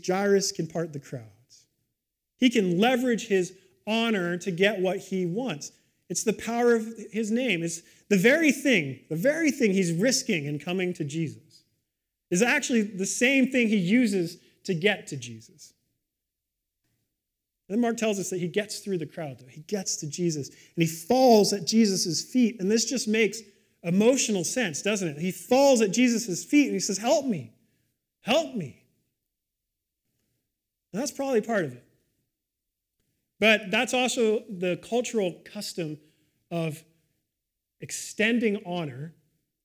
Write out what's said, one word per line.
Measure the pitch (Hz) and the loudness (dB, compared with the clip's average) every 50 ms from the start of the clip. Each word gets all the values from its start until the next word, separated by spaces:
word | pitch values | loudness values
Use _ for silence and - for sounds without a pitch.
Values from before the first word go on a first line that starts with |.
| - | -4
Jairus | 185 185 190 202 202 196 196 185 - | -2 -2 0 2 4 2 2 2 0
can | - - 165 | -4 -4 -6
part | 165 - 170 165 165 | -6 -4 -6 -6 -6
the | 147 139 | -8 -12
crowds. | - - 147 123 113 107 101 _ _ _ - _ _ _ _ _ _ _ _ _ _ _ _ _ _ _ _ | -12 -12 -14 -14 -14 -16 _ _ _ _ -20 _ _ _ _ _ _ _ _ _ _ _ _ _ _ _ _
He | - 247 254 | 2 2 2
can | 240 240 190 180 170 175 | 4 2 0 2 2 2
leverage | 220 254 262 240 262 247 233 196 - - | 2 2 2 2 0 0 -2 -2 -2 0
his | 196 190 175 180 - - _ _ _ _ - | 0 0 0 -2 -6 -20 _ _ _ _ -6
honor | 208 220 226 233 233 220 190 175 170 175 | -4 -2 -2 0 0 -2 -2 -2 -4 -4
to | 175 - 196 | -6 -6 -6
get | 170 160 190 208 220 185 | -2 0 0 0 0 0
what | 185 185 190 190 | -2 -2 -2 -4
he | 190 - 190 185 180 | -6 -6 -4 -4 -2
wants. | 170 170 226 262 233 156 147 - - _ _ _ _ _ _ _ - | -2 -4 -4 -4 -6 -6 -8 -10 -16 _ _ _ _ _ _ _ -8
It's | 180 - | -8 -4
the | - 220 202 | -2 -2 -4
power | - - 226 233 240 240 240 233 | -4 -6 -6 -2 2 4 4 4
of | 226 220 226 233 - - - | 2 0 -6 -12 -14 -14 -8
his | - 220 226 202 | -6 -4 -2 -2
name. | 226 240 269 240 185 165 | -2 -2 0 0 -2 -2
It's | 170 170 165 - - - _ _ _ - | -2 -4 -6 -8 -14 -20 _ _ _ 2
the | 208 185 | 2 4
very | 170 240 285 330 320 294 | 6 6 6 6 4 2
thing, | - - - 285 240 180 147 135 123 - _ - | 2 2 2 2 2 2 0 -2 -8 -10 _ -8
the | 156 | -6
very | 170 202 277 302 330 330 285 | 0 0 0 0 2 0 0
thing | - - 247 202 | 2 2 2 2
he's | 185 196 190 170 | 2 2 0 0
risking | 165 165 214 262 233 - - - 190 156 139 | 0 0 0 0 0 0 -2 -2 -4 -4 -2
in | 147 147 143 | -4 -6 -6
coming | - 180 180 190 180 180 175 | -6 -6 -4 -2 -2 -4 -4
to | - 160 | -6 -8
Jesus | 135 147 165 160 131 110 - _ _ _ _ _ _ _ _ _ _ _ _ _ _ _ _ _ - | -6 -4 -4 -6 -6 -8 -14 _ _ _ _ _ _ _ _ _ _ _ _ _ _ _ _ _ -2
is | 175 180 | 0 2
actually | 233 240 285 285 - - 247 226 | 2 2 2 0 0 2 2 2
the | 208 208 196 180 196 | 0 0 -4 -6 -6
same | 196 - - 240 254 277 269 254 262 | -4 -2 0 2 2 4 4 2 2
thing | - 247 233 208 | 2 2 2 2
he | 220 | 2
uses | 208 170 175 214 254 247 208 202 185 165 165 - - _ _ _ _ - | 2 2 4 4 4 2 2 0 -2 -2 -4 -6 -14 _ _ _ _ -6
to | - 190 | -6 -4
get | 156 180 208 196 180 - - | 0 0 0 0 0 -6 -12
to | 151 | -12
Jesus. | 135 117 120 113 110 - - _ _ - - _ _ _ _ _ _ _ _ _ _ _ _ _ _ _ _ _ _ _ _ _ _ _ _ _ _ _ _ _ _ _ _ _ _ _ _ _ _ _ - | -12 -12 -12 -16 -18 -20 -20 _ _ -20 -20 _ _ _ _ _ _ _ _ _ _ _ _ _ _ _ _ _ _ _ _ _ _ _ _ _ _ _ _ _ _ _ _ _ _ _ _ _ _ _ -4
Then | 190 240 | -2 0
Mark | 233 233 226 | 0 0 0
tells | 233 220 220 202 196 | 0 -2 -2 -2 -2
us | 175 - | -4 -6
that | 185 170 | -4 -4
he | 180 | -4
gets | 170 - 202 202 - - - | -2 -2 -4 -4 -6 -10 -12
through | - 202 190 170 | -6 -6 -6 -4
the | 151 | -6
crowd, | 143 - 175 160 143 131 117 | -8 -10 -10 -10 -10 -12 -14
though. | 131 127 | -20 -20
He | - 151 | -20 -20
gets | 156 - 214 196 185 - - | -12 -8 -8 -6 -6 -6 -6
to | - 165 | -6 -8
Jesus, | 147 - - 175 170 151 147 131 - | -10 -6 -2 -2 -2 -2 -4 -8 -10
and | - - - _ - | -12 -20 -20 _ -2
he | 170 165 | 0 0
falls | 160 165 - - - 247 262 262 254 226 208 196 202 | 0 0 -6 0 2 4 6 8 8 8 8 8 4
at | 202 202 165 | 2 -2 -2
Jesus' | - 220 226 226 202 190 175 - 180 151 - | 2 4 4 4 4 2 0 -2 -2 -4 -6
feet. | - - - 254 240 202 - - | -6 -2 2 2 2 2 2 -2
And | 175 196 | -2 0
this | 220 233 220 | 2 2 0
just | - 277 226 - 214 | 0 -2 -4 -2 0
makes | 214 226 220 196 - - - - _ _ _ _ _ _ | 2 2 2 0 0 -6 -16 -18 _ _ _ _ _ _
emotional | - 170 180 196 214 240 277 247 - 240 208 180 156 | -4 0 2 4 6 6 4 4 2 0 0 -2 -2
sense, | - - 254 233 170 139 - | -2 -2 -2 -2 -2 -2 -4
doesn't | - 202 220 190 190 160 | -2 -2 -2 -2 -2 -4
it? | 139 147 | -4 -4
He | 175 185 | -6 -6
falls | 160 - - - 247 269 285 277 262 220 | -6 -6 0 2 4 6 6 6 6 6
at | 226 196 | 4 2
Jesus' | 165 233 254 240 233 214 - 190 175 - - | 4 4 4 4 2 0 -2 -4 -6 -6 -4
feet, | - 285 294 269 | 2 4 4 4
and | 202 196 | 4 0
he | 190 | -2
says, | - - 196 190 | -2 -4 -4 -2
"Help | 220 240 320 302 277 | 0 2 2 2 2
me. | 262 202 151 117 - _ _ _ _ _ _ _ _ _ _ _ _ _ _ | -2 -4 -4 -6 -12 _ _ _ _ _ _ _ _ _ _ _ _ _ _
Help | - 190 254 330 320 269 262 | -2 0 0 0 0 -2 -6
me." | 208 151 120 - _ _ _ _ _ _ _ _ _ _ _ _ _ _ _ _ _ _ _ _ _ _ _ _ _ _ _ _ _ _ _ _ _ _ _ _ _ _ _ _ _ _ - | -8 -8 -10 -12 _ _ _ _ _ _ _ _ _ _ _ _ _ _ _ _ _ _ _ _ _ _ _ _ _ _ _ _ _ _ _ _ _ _ _ _ _ _ _ _ _ _ -12
And | - 202 | -8 -8
that's | 294 294 | -8 -6
probably | - - 269 269 262 214 | -6 -6 -4 0 0 -2
part | 208 226 233 202 160 | 0 0 -2 -2 -2
of | 131 | -4
it. | 120 123 _ _ _ _ _ _ _ _ _ _ _ _ _ _ _ _ _ _ _ _ _ _ _ _ _ _ _ _ _ _ _ - | -8 -14 _ _ _ _ _ _ _ _ _ _ _ _ _ _ _ _ _ _ _ _ _ _ _ _ _ _ _ _ _ _ _ 2
But | 202 220 214 208 - 185 | 4 4 4 4 2 -2
that's | 208 220 254 226 | -2 -2 0 0
also | 254 247 254 240 - 262 226 214 214 233 - - | 0 0 0 0 0 0 2 2 0 0 -4 -8
the | 202 175 185 180 175 | -10 -4 -2 -2 -4
cultural | 175 - - 226 247 233 - - 220 190 180 - - - | -4 -6 -4 -2 -2 -2 -2 -2 -2 -2 -2 -4 -8 -18
custom | - - 208 202 - - 185 165 151 151 147 _ _ _ _ _ _ _ _ _ - | -16 -14 -12 -12 -10 -8 -8 -8 -8 -8 -12 _ _ _ _ _ _ _ _ _ -8
of | 170 170 165 160 156 - - _ _ _ _ _ _ _ _ _ _ _ _ _ _ _ _ _ _ - | -6 -4 -4 -4 -6 -10 -16 _ _ _ _ _ _ _ _ _ _ _ _ _ _ _ _ _ _ -18
extending | - - - - - - - - 208 226 247 226 247 214 202 214 - | -14 -12 -10 -10 -10 -10 -4 -2 0 0 2 2 0 0 -2 -2 -6
honor | 175 175 175 160 143 120 131 151 165 - _ _ _ _ _ _ _ _ _ | -6 -6 -6 -6 -6 -8 -12 -14 -14 -16 _ _ _ _ _ _ _ _ _